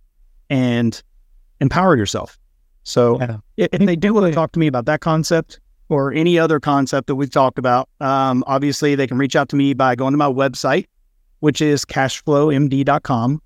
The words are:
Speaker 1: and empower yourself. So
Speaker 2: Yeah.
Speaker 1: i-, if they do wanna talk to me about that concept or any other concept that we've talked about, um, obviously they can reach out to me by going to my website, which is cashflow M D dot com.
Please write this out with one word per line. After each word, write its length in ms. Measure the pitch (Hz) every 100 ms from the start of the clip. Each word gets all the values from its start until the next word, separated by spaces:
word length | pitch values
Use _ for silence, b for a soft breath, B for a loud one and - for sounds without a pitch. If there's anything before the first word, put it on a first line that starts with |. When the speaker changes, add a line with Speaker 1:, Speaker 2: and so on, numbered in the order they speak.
| _ _ _ _ -
Speaker 1:
and 500 | 135 127 120 117 - - _ _ - _ -
empower 360 | 135 160 185 135
yourself. 400 | 98 104 - - _ _ _ _
So 380 | - 131 120 123
Speaker 2:
Yeah. 160 | 123 110 - -
Speaker 1:
i-, 80 | 185
if 140 | 180 196
they 100 | 165
do 160 | 202
wanna 200 | 214 185
talk 180 | 160 160
to 60 | 170
me 80 | 156
about 200 | 127 120
that 140 | 151
concept 600 | 165 160 - 165 - - _ _ -
or 240 | 147 139
any 240 | 135 170 170
other 220 | 160 151
concept 480 | 151 139 135 139 -
that 80 |
we've 160 | 135 139
talked 300 | 147 131 -
about, 280 | 123 123 135 -
um, 420 | 139 135 135 127 131
obviously 480 | 135 143 139 147 139
they 100 | 131
can 120 | 127
reach 180 | 139 156
out 120 | 135
to 60 | 143
me 160 | 139
by 220 | 127 131
going 180 | 123 131
to 60 | 147
my 80 | 143
website, 600 | 131 135 - 135 156 - _ _ _ _ _
which 220 | 151 -
is 240 | 151 143
cashflow 680 | - - 135 - - 143 151
M 160 | 139 147
D 140 | 135
dot 220 | 139 147
com. 360 | - 120 120 151